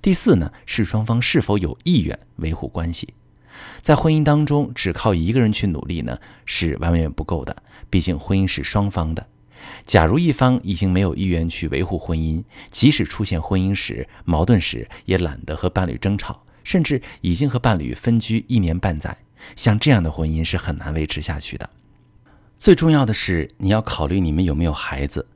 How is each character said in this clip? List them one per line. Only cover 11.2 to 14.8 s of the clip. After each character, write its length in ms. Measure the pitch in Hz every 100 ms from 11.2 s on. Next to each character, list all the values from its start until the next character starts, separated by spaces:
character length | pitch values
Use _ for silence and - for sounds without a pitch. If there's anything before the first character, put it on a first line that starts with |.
| 95
愿 240 | 85 82
去 180 | - 78
维 160 | 67
护 160 | 87 87
婚 180 | - 82
姻， 240 | 80 80 - - -
即 180 | - 127
使 140 | 147
出 200 | - -
现 180 | 104 85
婚 180 | - 95
姻 160 | 95 98
时， 320 | - 52 - -
矛 220 | - 80 80
盾 140 | 85
时， 280 | 82 58